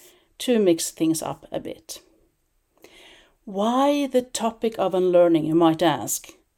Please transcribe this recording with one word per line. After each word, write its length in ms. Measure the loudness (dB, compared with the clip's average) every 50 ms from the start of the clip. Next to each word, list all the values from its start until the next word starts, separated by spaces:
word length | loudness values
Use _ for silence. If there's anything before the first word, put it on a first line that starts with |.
| -20 -20 _ _ _ _ _ -10
to 220 | -4 -2 0 2
mix 320 | 2 2 2 0 -2 -8
things 320 | -6 -4 -2 -2 -2 -2 -4
up 240 | -8 -10 -12 -14 -12
a 80 | -12 -12
bit. 420 | -12 -12 -16 -16 _ -20 -20 -20 _ _ _ _ _ _ _ _ _ _ _ _ _ _ _ _ _ -20 _ -20 -20 -20 -20 -20 _ _ _ _ -18
Why 640 | -10 -6 -4 -2 0 0 2 2 2 0 0 -2
the 160 | 0 -2 -2
topic 540 | -2 -2 -8 -6 -6 -6 -6 -4 -6 -6 -4 -2
of 160 | -4 -2 0
unlearning, 520 | 0 0 2 4 4 4 6 4 2 0
you 100 | 2 2
might 260 | 4 4 4 4 4
ask? 480 | 2 0 0 0 -4 -8 -8 -10 -10 -14 -20 _ _ _ _